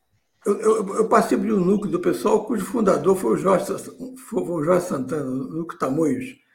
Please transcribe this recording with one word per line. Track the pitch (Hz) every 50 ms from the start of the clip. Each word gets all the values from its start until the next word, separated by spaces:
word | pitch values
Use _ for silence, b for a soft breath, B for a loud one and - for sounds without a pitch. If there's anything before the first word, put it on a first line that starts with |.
| _ _ _ _ _ _ _ _ _
eu, | 214 202 196
eu, | - 220 220 208 202 185 -
eu | - 208 -
participo | 240 220 190 - 262 220 196
de | 220 220
um | 196 175
núcleo | 180 208 196 196 175
do | 151 165
pessoal | - 180 - - - 208 220 208 -
cujo | - 247 208 185
fundador | - - 240 214 190 170 147 143 175 190
foi | 190 - 226 214
o | 156
Jorge | - 185 190 - -
Sa-, | - 190 - - - - - - - - - - -
foi | 220 190
o | - - 175 160 147
Jorge | 160 185 175 175 -
Santana, | 170 139 127 131 165 151 135 131
o | 127
núcleo | 135 131 - 160 160 170 165 - -
Tamoios. | 170 135 135 156 165 151 127 - 127 - - _ _ _ _